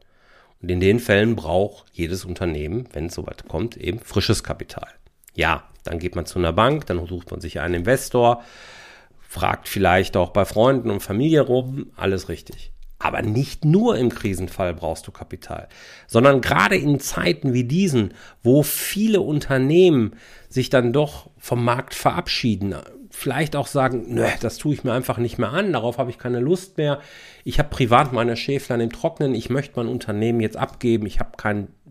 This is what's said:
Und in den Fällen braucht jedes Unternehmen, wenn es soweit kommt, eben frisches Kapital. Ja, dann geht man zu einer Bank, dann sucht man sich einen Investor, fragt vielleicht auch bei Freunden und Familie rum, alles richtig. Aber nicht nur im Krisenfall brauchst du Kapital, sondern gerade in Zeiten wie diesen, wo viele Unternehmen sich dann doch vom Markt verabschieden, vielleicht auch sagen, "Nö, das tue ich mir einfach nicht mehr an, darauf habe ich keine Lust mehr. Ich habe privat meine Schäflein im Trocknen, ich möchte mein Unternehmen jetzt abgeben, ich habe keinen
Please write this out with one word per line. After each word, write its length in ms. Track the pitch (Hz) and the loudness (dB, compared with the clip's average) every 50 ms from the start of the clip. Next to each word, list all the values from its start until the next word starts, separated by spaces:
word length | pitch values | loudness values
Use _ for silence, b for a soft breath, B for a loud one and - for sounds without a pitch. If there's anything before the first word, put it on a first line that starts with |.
| b b b b b b b b b b b b | b b b b b b b b b b b b
Und 80 | - 87 | -6 -4
in 120 | 90 90 | 0 2
den 180 | 90 95 104 120 | 4 4 4 4
Fällen 380 | 117 - 104 101 107 113 117 101 | 4 2 2 4 4 2 0 -2
braucht 480 | - 76 85 92 101 104 - - - _ _ | -2 -2 0 0 0 -2 -4 -10 -20 _ _
jedes 320 | - 85 80 90 92 - | -6 -6 -4 -4 -6 -8
Unternehmen, 640 | 90 90 - 95 87 80 73 76 76 92 - - - | -8 -8 -4 -4 -4 -4 -4 -4 -4 -6 -6 -8 -8
wenn 140 | - 73 78 | -10 -8 -8
es 80 | 82 - | -8 -8
soweit 340 | - - - - - - - | -10 -10 -10 -12 -16 -14 -8
kommt, 300 | - 80 98 - - - | -6 -6 -6 -6 -8 -8
eben 220 | - - 85 123 | -8 -6 -6 -6
frisches 440 | - - - 104 - - 113 - - | -8 -6 -2 -2 0 0 0 -2 -2
Kapital. 460 | - - - - - - - - - - _ - _ _ _ _ _ - | -6 -8 -10 -10 -14 -14 -14 -14 -16 -16 _ -20 _ _ _ _ _ -4
Ja, 300 | - 80 80 80 71 - - - - - | 0 0 2 0 0 -4 -10 -20 -14 -10
dann 140 | - 82 82 | -8 -6 -4
geht 180 | 82 87 - 90 | -6 -6 -4 -6
man 80 | 80 | -6
zu 140 | - - 95 | -4 -2 -2
einer 120 | 87 82 | 0 0
Bank, 360 | 82 92 110 127 147 156 147 - | 2 4 4 4 2 0 -2 -4
dann 200 | 92 87 85 85 | -4 -4 -4 -6
sucht 240 | 90 85 - - | -8 -10 -10 -10
man 80 | 85 82 | -12 -12
sich 220 | 85 82 - 80 | -10 -10 -8 -6
einen 140 | 71 87 90 | -4 -2 -2
Investor, 680 | 85 87 101 127 135 - - - 123 120 120 120 120 B B B B B B B B B B B B B B B - | -2 0 2 0 0 0 0 0 4 4 4 4 2 B B B B B B B B B B B B B B B -20
fragt 480 | - - - 87 87 - - - - - | -20 -14 -8 -2 0 0 0 -2 -4 -6
vielleicht 480 | - 101 95 87 87 95 95 - - 98 | -2 0 2 4 4 4 2 2 2 0
auch 140 | 90 - | 0 0
bei 120 | - 104 95 | 2 0 0
Freunden 460 | - - 107 110 131 139 127 113 113 | 0 2 4 4 4 4 2 0 -2
und 120 | 104 101 | -4 -4
Familie 400 | - - 98 107 135 160 160 151 | -4 -4 -2 0 2 4 4 4
rum, 500 | 131 - 120 127 127 127 135 139 - - - | 4 4 2 0 0 -2 -6 -10 -10 -12 -10
alles 320 | - 85 95 98 92 - - | -4 -2 -2 -2 -2 -4 -6
richtig. 460 | 85 - - - - - - - - - - - - - | -10 -12 -12 -16 -18 -16 -14 -16 -16 -16 -16 -18 -10 -4
Aber 220 | - - - - | -4 -2 -2 -2
nicht 420 | - 104 107 123 139 - - - - | -2 0 0 0 -2 -2 -4 -2 2
nur 320 | 151 156 196 226 247 - | 4 4 4 4 2 2
im 140 | - 127 117 | 2 2 0
Krisenfall 640 | 113 - - 107 95 85 92 87 - - 95 90 85 | 0 0 -2 -4 -4 -4 -6 -8 -6 -4 -4 -4 -4
brauchst 320 | - 87 80 80 - - | -4 -6 -6 -8 -8 -10
du 60 | - | -16
Kapital, 580 | - - - - - 90 - - 80 80 - - B B B B B B B B | -18 -18 -16 -16 -16 -16 -14 -12 -12 -12 -14 -16 B B B B B B B B
sondern 340 | - 117 123 139 139 131 | 4 6 8 8 6 6
gerade 340 | 117 - - - - 208 202 | 4 2 4 4 4 4 4
in 240 | 185 135 147 143 131 | 2 2 2 0 0
Zeiten 540 | - - - - 180 180 170 - - 139 120 | 0 -4 -4 -2 0 0 0 0 0 0 0
wie 100 | 127 123 | 0 0
diesen, 520 | 117 139 180 196 185 139 120 104 92 B B B B B B | 0 2 2 2 4 4 2 2 0 B B B B B B
wo 220 | B 117 127 147 147 | B 4 6 6 6
viele 580 | 147 - - - - - 190 214 220 214 190 | 2 0 -4 -6 -4 -2 0 2 2 2 2
Unternehmen 920 | 101 113 151 147 - - 139 131 131 135 156 175 185 180 156 127 113 104 - B B B B B B B | 0 0 -2 -4 -2 0 0 0 2 4 6 8 8 8 8 6 4 0 -2 B B B B B B B
sich 220 | - 131 120 - | -4 -2 0 2
dann 220 | - 131 120 123 117 | 4 4 4 4 4
doch 360 | 143 151 147 - - - - _ _ | 2 2 0 -2 -10 -20 -20 _ _
vom 260 | - - 127 120 120 | -8 -4 -2 0 2
Markt 300 | 120 120 123 - - - | 2 0 0 -4 -8 -6
verabschieden, 800 | - - 143 110 - - - - - - 120 107 92 101 98 90 73 - - - - 269 - | -2 0 0 0 0 -2 -4 -4 -2 0 0 0 0 -2 -4 -6 -6 -10 -16 -20 -20 -20 -20
vielleicht 440 | - - - 143 120 135 156 147 - | -14 -10 -6 -4 -2 -2 -2 -2 -2
auch 120 | 143 139 - | -4 -4 -2
sagen, 380 | - 143 131 131 127 123 - 120 | 0 0 2 2 0 -2 -4 -4
"Nö, 180 | 120 113 113 110 - - | -2 0 0 0 0 -2
das 160 | - 113 - - | -4 -6 -4 -4
tue 160 | - 151 147 | -2 -2 -2
ich 100 | - - | -2 -2
mir 100 | 127 113 | -2 -2
einfach 260 | 127 127 - 123 120 | -2 -2 -2 -2 -2
nicht 180 | 120 113 - - | -2 -4 -2 -2
mehr 140 | 120 104 | -4 -2
an, 220 | 123 170 208 202 160 | 0 0 0 0 0
darauf 260 | 123 107 117 117 - | 0 -2 -2 -2 -2
habe 100 | 131 120 | -4 -4
ich 80 | 120 - | -6 -8
keine 220 | - 123 123 120 | -6 -4 -2 -2
Lust 380 | 120 143 180 185 - - _ - | 0 0 0 -2 -2 -6 _ -2
mehr. 220 | 151 147 143 143 B B B B B B B B B | -2 -2 -2 -4 B B B B B B B B B
Ich 160 | B - - | B 0 0
habe 100 | 147 151 | 0 0
privat 440 | - - 135 110 117 127 151 135 123 | 0 0 2 4 6 4 4 4 2
meine 220 | 113 117 120 117 | 0 0 0 -2
Schäflein 460 | 117 - - 139 139 - - 127 117 | -4 -4 -4 -4 -4 -4 -4 -2 -2
im 100 | 117 113 | -2 -2
Trocknen, 440 | - - - 165 160 - 151 135 127 | -4 -4 -4 -4 -2 -2 -2 -2 -2
ich 160 | 107 - - | -2 -2 -2
möchte 280 | 123 139 143 - - - | -2 -4 -4 -4 -6 -6
mein 80 | 160 - | -4 -4
Unternehmen 520 | 127 123 - - 104 104 110 117 117 117 | -4 -6 -6 -6 -4 -2 0 0 2 2
jetzt 180 | 110 107 - - | 0 -2 -2 -4
abgeben, 480 | 131 - - - - 120 113 110 104 | -6 -6 -6 -4 0 0 0 0 0
ich 140 | 98 - - | -2 -2 -2
habe 180 | 98 - - - | -2 -2 -4 -6
keinen 300 | - 107 104 104 98 - - _ _ - | -4 -4 -4 -4 -6 -8 -12 _ _ -20